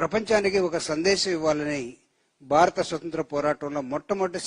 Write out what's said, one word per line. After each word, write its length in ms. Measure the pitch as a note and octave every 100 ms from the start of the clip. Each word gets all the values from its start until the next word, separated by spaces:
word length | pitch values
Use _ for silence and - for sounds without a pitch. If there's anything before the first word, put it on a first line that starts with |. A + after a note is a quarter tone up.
ప్రపంచానికి 600 | E3 G#3+ G#3+ G#3+ G3 G3 F3+
ఒక 120 | E3 -
సందేశం 420 | D3+ F3+ F#3+ F#3+ E3+
ఇవ్వాలని 440 | D#3 D3+ D3 C#3+ A#2+ - _ _ _ _ C3+
భారత 240 | D3 F3+ F#3 E3
స్వతంత్ర 360 | D#3+ E3 D#3 D3+
పోరాటంలో 480 | C#3+ D3 D3 C#3+ D3 B2+
మొట్టమొదటి 500 | D3 - G3 F#3 E3+